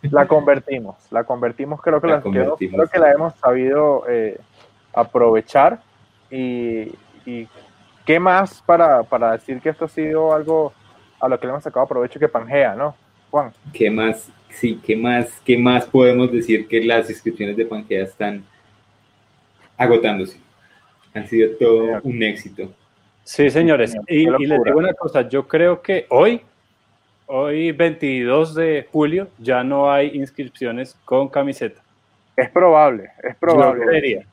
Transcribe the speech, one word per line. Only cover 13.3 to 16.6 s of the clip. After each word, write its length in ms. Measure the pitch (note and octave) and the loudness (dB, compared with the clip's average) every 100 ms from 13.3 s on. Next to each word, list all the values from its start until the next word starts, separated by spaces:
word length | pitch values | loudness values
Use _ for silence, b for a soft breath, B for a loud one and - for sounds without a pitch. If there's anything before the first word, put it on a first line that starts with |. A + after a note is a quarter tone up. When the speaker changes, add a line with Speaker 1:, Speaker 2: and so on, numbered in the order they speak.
Speaker 1:
Juan? 200 | D3 C3 _ - | -4 -4 _ -20
Speaker 2:
¿Qué 180 | - A2 | -2 -2
más? 380 | A2 A2 A2 - _ _ | 0 -2 -4 -12 _ _
Sí, 280 | - A#2+ A2 | -6 -6 -6
¿qué 100 | - | -4
más, 460 | A2 A#2+ B2 A#2+ - | -4 -2 -2 -4 -10
qué 140 | - A#2+ | -2 2
más 300 | B2 B2 B2 | 4 2 2
podemos 440 | C3 B2+ B2 B2+ | 4 4 4 0
decir 380 | A#2+ A2+ G#2+ | -2 0 -2